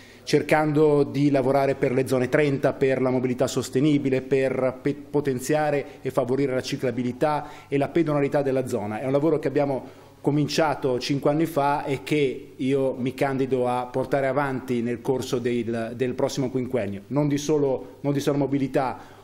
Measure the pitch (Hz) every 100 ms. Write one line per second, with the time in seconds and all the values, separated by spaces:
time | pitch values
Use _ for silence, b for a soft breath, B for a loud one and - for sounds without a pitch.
0 | B B - 147 143 156 156 147 156 147
1 | 139 117 143 139 127 135 139 139 139 127
2 | 127 131 123 147 147 139 143 - 135 131
3 | 131 127 127 123 131 131 120 127 151 143
4 | - 131 131 135 135 127 127 127 147 139
5 | - 147 139 127 127 151 151 143 - B
6 | 135 131 143 131 139 127 123 135 131 113
7 | 123 123 156 147 B B B 143 135 -
8 | 156 147 139 147 135 131 123 113 104 107
9 | 131 139 151 151 147 131 143 131 - -
10 | - - - 147 143 - 160 135 139 123
11 | - 143 151 151 165 151 139 143 - 135
12 | - 151 139 120 - - 131 139 135 127
13 | 123 127 139 135 131 127 123 123 123 131
14 | 131 143 135 131 143 131 - 123 117 120
15 | - 131 117 131 120 120 113 117 113 120
16 | 127 123 131 - 131 131 123 123 101 98
17 | - 131 147 143 143 156 139 127 - -
18 | 143 143 143 143 135 139 135 147 127 92
19 | B B